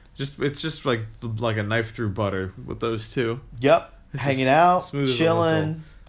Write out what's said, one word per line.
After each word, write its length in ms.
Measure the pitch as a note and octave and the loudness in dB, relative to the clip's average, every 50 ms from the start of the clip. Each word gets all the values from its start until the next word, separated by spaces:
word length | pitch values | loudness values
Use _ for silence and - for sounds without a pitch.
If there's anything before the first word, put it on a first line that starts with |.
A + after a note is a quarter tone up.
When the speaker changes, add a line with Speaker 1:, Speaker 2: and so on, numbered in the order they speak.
| - - - | -20 -18 -10
Speaker 1:
Just, 240 | - C3+ C#3 - - | -8 -8 -8 -6 -4
it's 200 | C3+ C#3+ C#3+ - | -4 -4 -2 -4
just 240 | - D#3+ D3 - - | -6 -6 -8 -4 -2
like, 220 | C#3 A#2+ A2+ A2 A2 - - | -2 -2 -2 -4 -10 -12 -12
like 340 | A#2 A2+ A2 G#2+ A#2+ A2+ G#2+ | -10 -8 -6 -4 -2 -2 -2
a 60 | A2 | -2
knife 320 | G#2 G#2 A2 A#2 A2+ A2 - | -2 0 0 -2 -2 -4 -6
through 160 | - A2+ G#2 | -4 -4 -4
butter 420 | F#2+ A2+ G#2 G2 G2 F#2+ F#2 G2 - B2+ B2+ | -2 -2 -2 -2 -2 -4 -6 -6 -8 -12 -12
with 140 | C3 B2 A2 | -12 -8 -4
those 280 | B2+ A#2 A2+ G#2+ A2 - | -4 -4 -4 -4 -6 -6
two. 320 | - C#3 A#2+ A2 A#2 C#3+ - - - A#2 | -4 -2 -2 -2 -2 -6 -10 -14 -8 0
Speaker 2:
Yep. 340 | B2 C#3 E3 - - - - - - - | 4 6 6 4 4 -4 -14 -20 -16 -12
Speaker 1:
It's 100 | - C3 | -8 -4
Speaker 2:
Hanging 180 | A#2+ C#3+ C3+ C3 C3 | -2 0 0 2 4
Speaker 1:
just 40 | C3 | 4
Speaker 2:
out, 280 | C#3+ D#3+ F3 F3+ F3+ F3+ | 6 6 6 6 6 2
Speaker 1:
smooth 280 | F3+ - - C#3+ C#3 C3 | 0 -2 -2 0 0 0
as 60 | B2 | 2
a 20 | A#2+ | 2
Speaker 2:
chilling. 480 | D#3+ E3 E3 E3+ E3+ D#3+ D#3+ D#3 D#3 D#3 | 2 2 4 4 2 2 2 2 0 -2
Speaker 1:
whistle. 120 | D#3+ D#3+ - - - - - | -4 -8 -10 -16 -20 -20 -20